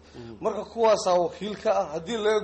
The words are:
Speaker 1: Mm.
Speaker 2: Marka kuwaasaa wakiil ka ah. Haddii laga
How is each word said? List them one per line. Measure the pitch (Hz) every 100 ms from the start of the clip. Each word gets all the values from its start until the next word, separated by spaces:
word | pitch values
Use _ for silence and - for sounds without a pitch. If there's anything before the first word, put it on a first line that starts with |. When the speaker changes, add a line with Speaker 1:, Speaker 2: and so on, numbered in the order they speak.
| -
Speaker 1:
Mm. | 127 117 110
Speaker 2:
Marka | 190 208
kuwaasaa | - 226 220 202 190 180
wakiil | 165 - 208 196
ka | 214
ah. | 196 160
Haddii | 165 170 226
laga | 214 214